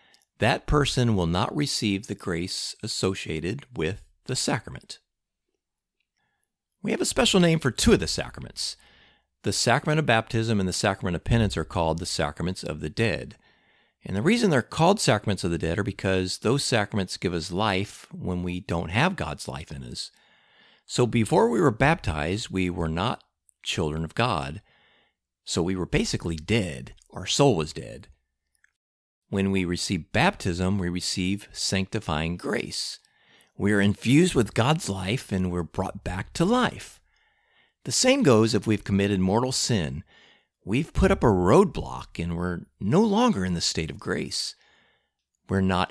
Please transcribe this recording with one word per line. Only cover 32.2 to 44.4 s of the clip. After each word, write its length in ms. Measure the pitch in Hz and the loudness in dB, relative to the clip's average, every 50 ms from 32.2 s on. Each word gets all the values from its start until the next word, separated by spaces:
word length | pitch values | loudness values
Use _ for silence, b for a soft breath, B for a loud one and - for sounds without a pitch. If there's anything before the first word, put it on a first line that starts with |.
| 80 85 87 | -2 -4 -4
grace. 640 | - - - - - - - - - - - - - b b b b b b b b b b b | -6 -6 -4 -4 -4 -6 -6 -8 -8 -8 -8 -10 -14 b b b b b b b b b b b
We 140 | - 95 101 | -2 0 2
are 80 | 107 98 | 4 4
infused 540 | 98 104 101 - - 113 135 151 180 175 - | 4 4 2 2 2 4 6 6 6 6 4
with 220 | 139 107 - - | 2 0 2 2
God's 340 | 113 110 139 160 170 - - | 2 2 2 2 0 -2 -4
life 420 | 98 95 92 95 120 131 - - | -6 -4 -2 -2 -4 -4 -4 -2
and 200 | 101 92 92 90 | -2 -2 0 0
we're 120 | 87 90 82 | -2 -4 -4
brought 400 | - - - 95 - - - - | -4 -4 -4 -4 -4 -6 -8 -8
back 300 | 92 90 92 - - - | -6 -6 -6 -6 -6 -2
to 100 | - 170 | 0 2
life. 560 | 196 240 254 240 - - 101 - - - - _ _ _ _ _ _ _ _ _ _ _ _ _ _ _ _ - | 2 2 2 0 0 -2 -8 -14 -16 -20 -20 _ _ _ _ _ _ _ _ _ _ _ _ _ _ _ _ -8
The 60 | - | -4
same 320 | - - - 262 269 285 226 | 0 2 4 4 4 6 6
goes 300 | 143 113 107 113 113 110 | 6 6 6 6 4 2
if 120 | 101 - | 0 0
we've 180 | 110 107 98 - | 0 0 0 0
committed 360 | - 104 98 98 104 101 92 | 0 2 2 2 2 2 2
mortal 320 | 92 92 101 117 127 131 | 2 2 2 2 0 0
sin. 520 | - - - - 123 98 78 67 65 80 b b b b b b b b b b b _ - | -2 -2 0 0 0 0 0 -2 -6 -8 b b b b b b b b b b b _ -6
We've 300 | 85 104 135 160 - - | -4 -2 -2 -2 -2 0
put 160 | - 190 185 | 2 4 4
up 140 | - - - | 4 4 4
a 40 | |
roadblock 920 | 120 98 90 87 90 131 180 208 156 - - - 64 64 64 - - - - | 4 4 6 6 6 6 6 6 4 0 -6 -8 -8 -10 -12 -12 -12 -10 -8
and 160 | 85 87 85 | -6 -6 -4
we're 280 | 85 87 90 87 - - - _ - | -4 -4 -4 -6 -6 -10 -14 _ -8
no 220 | 92 101 139 190 | -2 2 4 4
longer 420 | 226 214 196 220 247 240 - 98 92 | 4 4 2 2 2 2 2 2 0
in 120 | 92 87 | 0 0
the 60 | - | 0
state 280 | - - - - 80 78 | -2 -2 -2 -2 -4 -4
of 100 | 80 80 | -8 -8
grace. 560 | - - 87 - - - - - | -6 -4 -4 -4 -4 -4 -6 -6